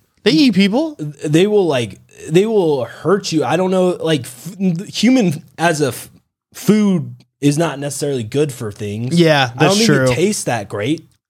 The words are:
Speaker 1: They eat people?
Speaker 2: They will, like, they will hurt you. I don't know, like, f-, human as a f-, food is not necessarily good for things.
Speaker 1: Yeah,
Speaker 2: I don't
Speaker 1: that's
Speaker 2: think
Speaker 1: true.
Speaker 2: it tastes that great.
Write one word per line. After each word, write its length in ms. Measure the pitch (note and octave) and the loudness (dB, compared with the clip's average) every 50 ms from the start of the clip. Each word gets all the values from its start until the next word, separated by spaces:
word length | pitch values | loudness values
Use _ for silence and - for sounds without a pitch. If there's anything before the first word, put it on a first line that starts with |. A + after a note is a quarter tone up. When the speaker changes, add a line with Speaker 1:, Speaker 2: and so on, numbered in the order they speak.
| _ _ _ _ - | _ _ _ _ -2
Speaker 1:
They 80 | G3+ | 0
eat 220 | D4+ D#4 C#4+ B3+ F3 | 4 4 4 4 4
people? 420 | F#3 G3 G3 G#3 C4+ E4 D#4+ - - | 4 2 2 2 0 -2 -4 -6 -10
Speaker 2:
They 480 | D3+ D3 D3 - - D#3 D3 E3 F#3+ | -10 -10 -10 -8 -6 0 2 2 2
will, 180 | G#3+ G#3 G#3 F#3 | 4 2 2 2
like, 340 | D#3+ C#3 B2 A#2+ G2+ - - _ _ _ - E2+ | 2 0 -2 -2 -4 -8 -16 _ _ _ -18 -8
they 180 | C#3+ D#3 F3+ G#3 | 2 2 2 2
will 380 | A3+ A3 G3+ F3 D#3 C#3+ C3 A#2 | 4 2 2 2 2 0 -2 -4
hurt 480 | - - - - D#3 G3 G3 - - | -8 -10 -6 0 0 0 0 0 -2
you. 140 | E3 D3+ B2+ | -2 -2 0
I 100 | A#2 D#3 | 0 0
don't 160 | F3 F#3 F#3 | 0 0 0
know, 200 | F#3 F#3 F3+ F3+ | 2 2 2 0
like, 300 | F3 D#3+ D#3+ D#3+ D#3+ C3+ A#2 | 0 -2 -2 -2 -2 -2 -4
f-, 320 | - - - - E3 - F#3 G3 F#3 E3 D#3+ G#3 - - | -8 -16 -16 -16 -16 -8 -2 -2 -2 -2 -2 -6 -10 -4
human 520 | - G#3 A#3+ C4 C4 G3+ F3 C#3+ - - - - | 0 2 4 4 4 2 2 0 -4 -10 -16 -8
as 220 | - D#3+ F3 E3 C#3+ | -2 -2 0 0 0
a 80 | D3 | -2
f-, 220 | B2 - - - - _ - _ _ _ _ _ _ _ | -2 -2 -8 -14 -20 _ -20 _ _ _ _ _ _ _
food 640 | - - - G#3+ G#3+ G#3 G3+ F#3 E3 C3 A#2+ A#2+ - _ _ _ - | -6 0 2 2 4 4 2 0 0 -4 -6 -12 -18 _ _ _ -2
is 180 | C#3 C#3+ D3 | 0 0 2
not 220 | D#3 E3 D#3+ C3+ C#3 | 2 -2 -2 -4 -6
necessarily 440 | C#3+ D3 C#3+ - D3 C#3+ C#3 B2+ A2 | -8 -8 -6 -6 -4 -4 -4 -4 -6
good 280 | A2 - C#3 D#3 C#3+ | -4 -2 -2 -2 -2
for 180 | A#2+ - A#2+ G#2 | -4 -10 -10 -10
things. 480 | - - G#2+ G#2 G2+ A2 A#2+ B2+ E3 | -10 -8 -8 -8 -6 -6 -4 0 2
Speaker 1:
Yeah, 260 | E3+ E3 D#3+ D3+ C#3 C3 | 4 4 4 4 2 2
Speaker 2:
I 40 | |
don't 120 | A#2+ A#2+ C3+ | -2 0 0
Speaker 1:
that's 160 | D3+ F3 G3 | 2 2 4
Speaker 2:
think 80 | G#3 A#3 | 2 2
Speaker 1:
true. 160 | A3 D3 C3+ C3 B2+ | 2 4 4 2 2
Speaker 2:
it 40 | B2 | 2
tastes 280 | D#3 F3+ G#3+ G3+ - - | 2 0 0 -2 -4 -4
that 240 | D3 B2 A2 G2+ | -4 -4 -4 -6
great. 400 | - - G2+ G#2 C3+ D#3+ - - _ _ _ _ _ | -8 -8 -6 -4 -4 -4 -6 -8 _ _ _ _ _